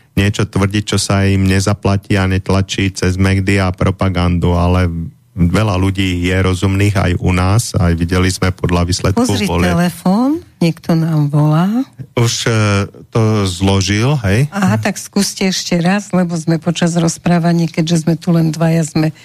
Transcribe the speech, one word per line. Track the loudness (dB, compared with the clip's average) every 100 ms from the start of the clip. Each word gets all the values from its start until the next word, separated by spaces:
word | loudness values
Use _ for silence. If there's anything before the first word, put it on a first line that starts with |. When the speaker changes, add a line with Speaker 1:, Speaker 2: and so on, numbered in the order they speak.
| _ -2
Speaker 1:
niečo | 0 0 -2
tvrdiť, | -2 0 -2 -2
čo | -2
sa | 0 0 2
im | 2
nezaplatí | 2 2 0 -2 0 -2 0 0
a |
netlačí | 0 0 0 -2 -2 -2 -4 -2
cez | -2 0
médiá | 0 0 0 0 0
a | -2
propagandu, | -4 -2 -2 0 0 0 0 2
ale | 2 2 0 -2 -8 -12 _ -2
veľa | 0 2 0 0
ľudí | 0 0 -2 -2
je | 0
rozumných | 0 0 0 0 2 2 2
aj | 0 0
u | 0
nás, | 0 2 0 0
aj | 0 2
videli | 2 0 0 0
sme | 0 -4
podľa | -2 -2 0
výsledku | 0 -2 0 0
Speaker 2:
Pozri | 0 0
Speaker 1:
volieb. | -2 0 0
Speaker 2:
telefón, | 2 0 -2 0 2 2 -2 -6 _
niekto | -2 -2 -2 0
nám | 0 0 2
volá. | 2 2 2 2 0 -4 -10 -8
Speaker 1:
Už, | -2 -2 0
e, | -2 0 2 0 -2 -8 -6
to | 0 2 2
zložil, | 0 0 0 2 0 0 0 0
hej? | 0 0 0
Speaker 2:
Aha, | 0 0 0
tak | -2 -4
skúste | -4 -4 -2 -2
ešte | -4 -4 -2 -2
raz, | 0 0 -2
lebo | -2 -2
sme | -2 -2 -2
počas | -2 0 0 0
rozprávania, | -2 -2 0 2 2 2 0
keďže | -2 0 0
sme | 0 -2
tu | 0
len | 0 0
dvaja, | 0 0 0
sme, | 0 -2 -2 -4